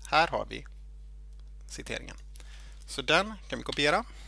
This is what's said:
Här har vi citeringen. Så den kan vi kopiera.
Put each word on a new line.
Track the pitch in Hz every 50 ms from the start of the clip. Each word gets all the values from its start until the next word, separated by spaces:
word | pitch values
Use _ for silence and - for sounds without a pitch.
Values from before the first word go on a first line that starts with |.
| -
Här | - - 151 165 -
har | 135 107 110 -
vi | 110 110 - - - - - - - - - - - - - - - - - - - - - -
citeringen. | - - - - 117 - - - - - - - - - - - - - - - - - -
Så | - - -
den | 131 120 151 175 196 214 220 196 - -
kan | 135 120
vi | -
kopiera. | - - - 143 147 160 208 139 - - - -